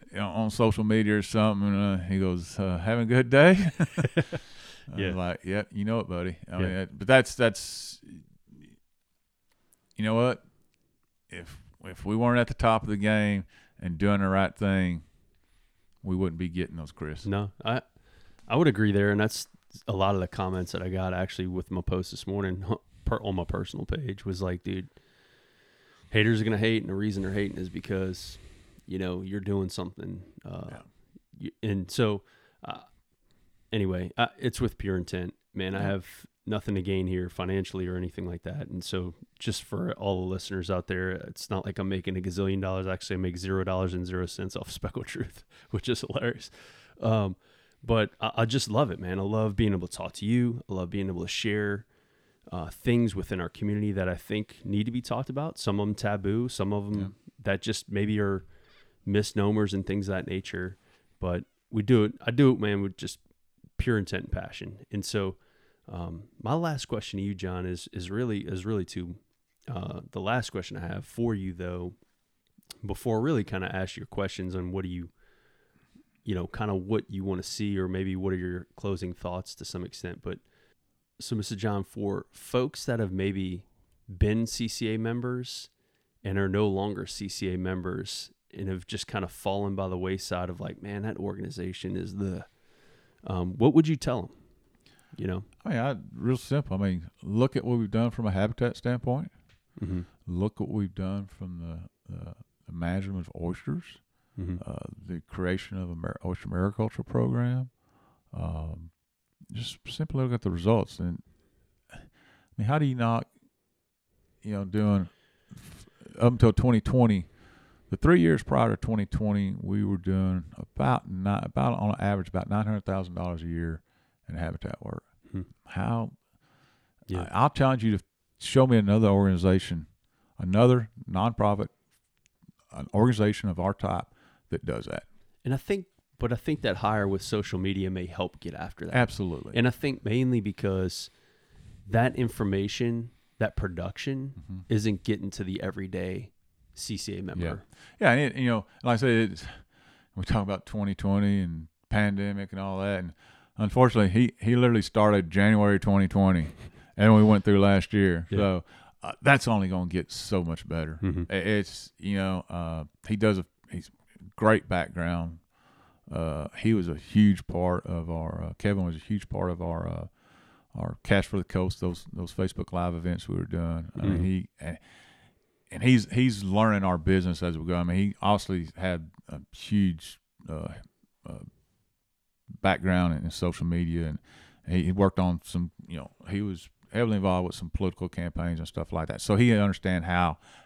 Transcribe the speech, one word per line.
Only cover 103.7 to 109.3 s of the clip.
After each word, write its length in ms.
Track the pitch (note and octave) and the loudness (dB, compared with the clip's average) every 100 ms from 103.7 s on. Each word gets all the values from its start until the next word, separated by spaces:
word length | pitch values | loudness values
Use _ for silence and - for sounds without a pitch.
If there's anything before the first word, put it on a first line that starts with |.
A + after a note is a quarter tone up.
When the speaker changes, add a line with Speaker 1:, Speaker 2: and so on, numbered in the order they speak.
| E3 - - _ _ _ - | -6 -8 -18 _ _ _ -10
Speaker 2:
Mm-hmm. 200 | F2+ F2+ - | -6 -6 -6
Speaker 1:
uh, 100 | - - - F#2 | -10 -10 -14 -12
the 160 | E2+ | -12
creation 560 | - - F2+ F#2+ - F#2+ | -10 -4 -2 -2 -4 -8
of 120 | F2 | -8
a 60 | E2 | -6
mar-, 240 | E2+ - F2+ | -6 -6 -6
oyster 240 | F2+ - | -6 -4
mariculture 560 | F2 G2 - A2 - A#2+ | 0 0 0 -2 -4 -4
program. 640 | A#2+ B2 B2 B2 B2+ B2+ _ _ _ _ _ _ | 0 0 0 0 -2 -4 _ _ _ _ _ _
Um, 580 | F2 E2 D#2+ D#2+ D#2 E2 _ _ _ _ | -8 -6 -4 -6 -10 -14 _ _ _ _